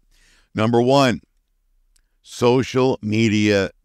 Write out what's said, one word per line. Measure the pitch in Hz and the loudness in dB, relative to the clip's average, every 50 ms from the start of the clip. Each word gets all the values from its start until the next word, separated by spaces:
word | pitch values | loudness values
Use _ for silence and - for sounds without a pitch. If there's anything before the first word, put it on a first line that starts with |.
| _ _ _ _ _ _ _ _ _ _ - | _ _ _ _ _ _ _ _ _ _ -4
Number | 104 110 117 117 117 | -4 -2 0 0 0
one, | 123 123 135 143 135 127 104 - - _ _ _ _ _ _ _ _ _ _ _ _ _ _ _ _ _ _ _ | 2 2 2 2 2 0 -2 -4 -8 _ _ _ _ _ _ _ _ _ _ _ _ _ _ _ _ _ _ _
social | _ - - - 123 120 123 135 117 - - 131 127 131 110 - | _ -20 -8 -2 0 0 2 0 -2 -2 -2 -2 0 0 -2 -4
media | - 107 107 110 113 110 104 107 107 104 101 98 95 85 - _ | -4 -4 -2 0 0 0 2 2 2 2 2 0 0 -4 -8 _